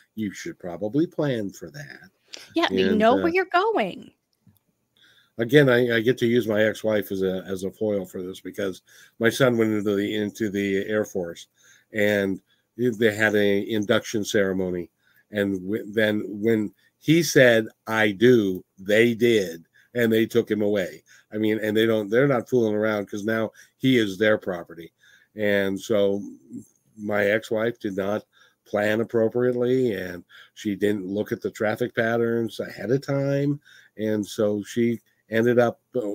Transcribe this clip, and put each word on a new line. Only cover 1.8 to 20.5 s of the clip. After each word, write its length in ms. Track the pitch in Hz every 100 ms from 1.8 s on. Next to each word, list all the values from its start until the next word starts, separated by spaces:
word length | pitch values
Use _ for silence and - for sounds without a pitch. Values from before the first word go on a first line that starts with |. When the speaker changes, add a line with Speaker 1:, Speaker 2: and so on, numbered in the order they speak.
| - - - _ _ - -
Speaker 2:
Yeah, 140 | 330 339
you 200 | 190 190
Speaker 1:
And, 80 | 214
Speaker 2:
know 200 | 220 285
Speaker 1:
uh, 40 |
Speaker 2:
where 100 | 339
you're 140 | 359 370
going. 640 | 359 427 403 196 - - _ _ _ _ _ _ _ _ _ _ _ _ -
Speaker 1:
again, 300 | 117 147 139
I, 280 | 120 123 117
I 40 |
get 180 | 110 127
to 80 | 120
use 200 | 120 107
my 180 | 104
ex-wife 460 | 110 98 110 107 98
as 120 | 98
a, 220 | 95 92 90
as 180 | 95
a 60 | 92
foil 340 | - 107 101
for 180 | 92 101
this, 180 | 92 95
because 420 | 95 92 98 87 _ - - -
my 120 | 113
son 260 | - 131 117
went 160 | 110
into 240 | 107 101 98
the, 180 | 104
into 360 | 107 104 - 110
the 340 | 98 101 95 98
Air 180 | 107
Force, 420 | 104 98 85 85 - _ _ _ _
and 480 | 110 104 101 98 92 - _ _ -
they 380 | 120 104 113
had 200 | 101 107
an 300 | 104 104 101 104
induction 560 | 110 101 110 - 113
ceremony. 640 | 98 113 95 95 92 90 85 _ _ _ _
And 300 | 104 98 98
w-, 240 | 92 110 101
then 380 | 104 107 107 107
when 460 | 104 110 110 101 - _ _
he 240 | - 160
said, 460 | 156 147 127 113 110 - -
"I 260 | 110 107
do," 520 | 95 120 120 101 92 - -
they 360 | 95 107 120
did, 520 | 110 120 110 90 82 - _ _
and 180 | 120 117
they 140 | 110 110
took 240 | 117 104